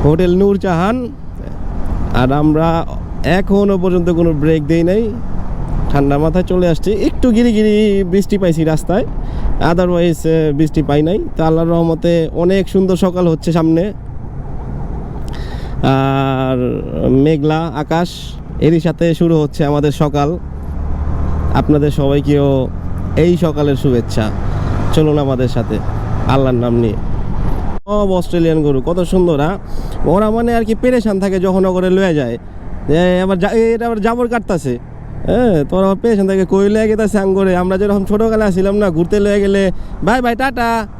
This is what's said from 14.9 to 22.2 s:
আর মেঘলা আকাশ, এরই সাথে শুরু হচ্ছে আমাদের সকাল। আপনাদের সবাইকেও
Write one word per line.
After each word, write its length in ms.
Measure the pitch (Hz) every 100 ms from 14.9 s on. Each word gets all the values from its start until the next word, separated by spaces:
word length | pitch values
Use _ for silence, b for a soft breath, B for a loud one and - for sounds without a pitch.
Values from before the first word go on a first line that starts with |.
| - - - - B B B B B
আর 760 | 131 135 135 135 135 131 131 131 123 117 - 76 113 131
মেঘলা 360 | 143 160 151 156 165 139
আকাশ, 260 | 151 165 175 - - - - -
এরই 200 | 143 170
সাথে 260 | 165 151 170
শুরু 220 | 160 170 165
হচ্ছে 200 | 151 - 147
আমাদের 280 | 147 147 139
সকাল। 280 | 151 143 143 175 - - - - - - - - - - -
আপনাদের 380 | - 139 151 147
সবাইকেও 560 | 143 139 143